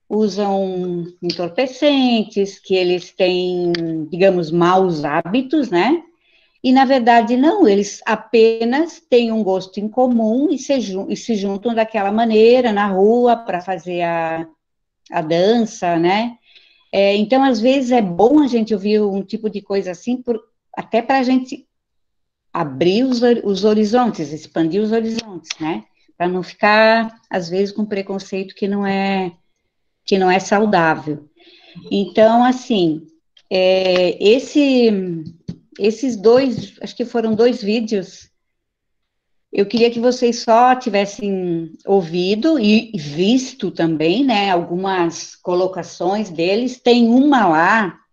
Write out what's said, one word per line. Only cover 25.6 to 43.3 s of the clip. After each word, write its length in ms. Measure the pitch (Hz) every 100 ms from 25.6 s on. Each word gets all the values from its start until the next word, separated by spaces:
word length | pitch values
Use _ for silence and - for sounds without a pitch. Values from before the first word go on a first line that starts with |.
| 160 208 - _ _ -
Pra 100 | 175
não 140 | 180
ficar, 720 | 175 - 208 214 220 226 226 - -
às 180 | 190 170
vezes, 240 | 185 196
com 140 | 208 208
preconceito 680 | 196 190 196 196 190 190
que 140 | - 202
não 160 | 202 196
é, 460 | 196 196 196 185 - _ _ _ _ _ _
que 140 | - 190
não 120 | 185
é 80 | 185
saudável. 840 | 185 208 214 185 165 156 151 143 - _ _ - _ 170 -
Então, 540 | 202 190 - 220 233
assim, 640 | 247 254 - 220 170 156 - _ _ _ -
é, 720 | 185 185 190 185 180 180 -
esse, 680 | 196 262 - 302 277 254 226 202 185 165 160 - - - _ -
esses 380 | 202 226 269 214
dois, 580 | 202 247 269 208 - -
acho 140 | 202 -
que 80 |
foram 320 | 233 233 220 214
dois 260 | 240 247
vídeos, 640 | 202 226 214 208 175 - - _ _ _ _ _ _ _ _ _ _ _ _
eu 120 | - 202
queria 240 | 240 233
que 100 | 233
vocês 400 | 240 247 240 240
só 340 | - 220 254 254
tivessem 960 | 240 196 202 - 202 190 180 165 165 - -
ouvido 720 | 196 165 175 180 214 320 311
e 340 | 208 214 240 190
visto 760 | 143 147 196